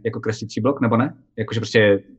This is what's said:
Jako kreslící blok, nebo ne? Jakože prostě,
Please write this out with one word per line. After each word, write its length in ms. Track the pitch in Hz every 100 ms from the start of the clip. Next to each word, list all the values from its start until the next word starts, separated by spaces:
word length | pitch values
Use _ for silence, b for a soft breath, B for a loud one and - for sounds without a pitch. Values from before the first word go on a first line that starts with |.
| 117
Jako 140 | 113
kreslící 420 | 110 107 113 -
blok, 200 | 113 -
nebo 160 | 120 113
ne? 180 | 135 - _ -
Jakože 220 | 107 113
prostě, 440 | 110 113 104 101 -